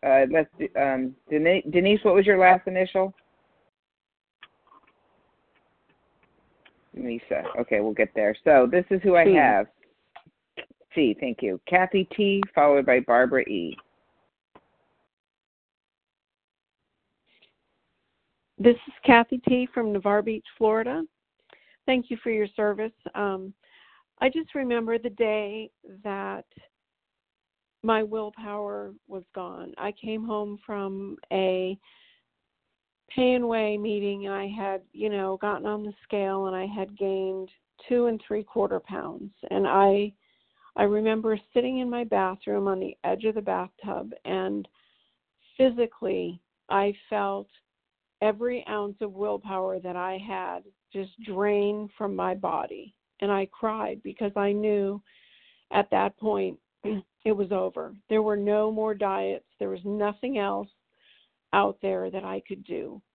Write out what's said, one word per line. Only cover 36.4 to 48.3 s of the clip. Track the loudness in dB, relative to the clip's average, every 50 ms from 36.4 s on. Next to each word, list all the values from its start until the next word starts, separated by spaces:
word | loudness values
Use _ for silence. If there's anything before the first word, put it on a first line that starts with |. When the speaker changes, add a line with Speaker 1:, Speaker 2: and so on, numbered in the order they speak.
| -4
Speaker 3:
and | -4 -4
I | -6 -6
had | -8 -6 -8 -8 -10 -8
gained | -6 -4 -4 -2 -2 -4 -4 -6 -8 -10 -12 _ _ _ _ _ _ -6
two | -2 0 0 2
and | 0 -2 -4 -6
three | -6 -8 -8 -8
quarter | _ -2 -2 -2 -2 -2 -6
pounds. | -8 -8 -12 -10 -10 -10 -12 -12 -16 -16 _ _ -12 -6
And | -2 -2 0
I, | 2 4 6 6 6 4 4 0 -4 -6 _ _ _ _ _ _ _ _ _ _ -16 _
I | 0 0
remember | 2 2 2 0 0 0 0 0 -2 -2 -2 -6 _ _
sitting | -2 -2 0 -4 -4
in | -4 -4
my | -4 -6 -4
bathroom | -2 0 0 0 0 -4 -8 -8 -4 -4 -2 0
on | -2 -2 -2
the | -4 -8 -10 _ -4
edge | -4 -4 -2 -2
of | -4 -4
the | -2
bathtub, | -4 -4 -4 -4 -4 -8 _ _ -10 -8 -8 -8 -8 -10 -14 -14 _
and | -6 -6 -4 -4 -4 -4 -6 -8 -10 _ _ _ _ _ _ _ _ _ _ _ _ _ _ _ _ _
physically | 2 2 4 4 2 -2 -4 _ -8 -6 -4 -4 -4 -4 -6 -8 -12 _ _ _ _ _ -2
I | 0 0 2 0 -2 -6 -10 _
felt | -4 -4 -4 -4 -4 -6 -10 _ _ _ _ _ _ _ _ _ _ _ _ _ _ _
every | 0 0